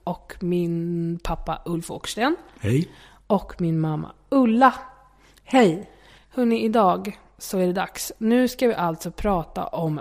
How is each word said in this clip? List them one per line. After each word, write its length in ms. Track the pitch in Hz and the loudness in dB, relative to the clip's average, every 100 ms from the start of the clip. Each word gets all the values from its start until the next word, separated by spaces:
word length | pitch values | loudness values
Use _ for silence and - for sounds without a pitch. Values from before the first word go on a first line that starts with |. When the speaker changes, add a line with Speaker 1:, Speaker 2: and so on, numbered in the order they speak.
Speaker 1:
och 300 | - 175 - - | -10 -10 -12 -8
min 800 | 175 180 170 170 170 170 170 170 | -2 -2 -2 -2 -4 -4 -4 -4
pappa 380 | - 165 - 160 - | -4 -6 -6 -8 -6
Ulf 260 | 170 165 | -8 -8
Åkersten. 440 | 151 - - 254 349 - - | -12 -10 -2 -2 -2 -8 -6
Speaker 2:
Hej. 300 | 98 131 175 - - - - | 0 0 -2 -8 -20 -12 -2
Speaker 1:
Och 340 | 202 - - | -2 -2 -6
min 180 | 165 160 | -2 0
mamma 320 | 156 156 160 - - | -2 -4 -8 -12 0
Ulla. 440 | 277 240 226 262 - - - _ _ _ _ | 2 4 6 4 4 -14 -20 _ _ _ _
Speaker 3:
Hej. 460 | - 262 208 165 214 - - - _ | 2 6 6 4 -6 -20 -20 -20 _
Speaker 1:
Hörrni, 340 | - 240 226 | -2 0 2
idag 560 | 220 226 190 180 196 - _ - | 2 4 4 2 -4 -12 _ -18
så 200 | - 196 | -6 0
är 100 | 180 | 0
det 60 | |
dags. 380 | 185 170 - - - | 0 -6 -8 -12 -4
Nu 300 | 220 240 254 | 2 4 2
ska 200 | - 247 | 2 0
vi 60 | |
alltså 380 | 214 170 160 180 | 2 -2 -2 -8
prata 540 | - 214 185 156 - - | -4 -2 -2 -2 -8 -8
om 340 | 151 160 151 | -4 -4 -4